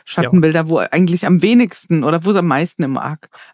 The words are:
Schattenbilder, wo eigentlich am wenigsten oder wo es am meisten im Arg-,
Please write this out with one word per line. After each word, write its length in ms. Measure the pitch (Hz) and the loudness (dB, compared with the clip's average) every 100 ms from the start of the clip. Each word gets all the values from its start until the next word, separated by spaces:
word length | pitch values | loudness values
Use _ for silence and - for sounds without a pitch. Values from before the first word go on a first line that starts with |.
| - | -10
Schattenbilder, 640 | - 160 185 160 160 160 | -4 0 2 2 0 0
wo 80 | 156 | -2
eigentlich 480 | - 156 180 175 196 | 0 0 0 0 0
am 160 | 180 | 2
wenigsten 600 | 175 240 233 - - 165 | 4 4 2 -4 -4 -2
oder 200 | 139 165 180 | 0 -2 0
wo 60 | |
es 60 | 196 | 0
am 100 | 170 | 0
meisten 360 | 135 170 - | 0 -2 -4
im 140 | 135 131 | -6 -4
Arg-, 320 | 143 156 - - - | -8 -10 -16 -20 -20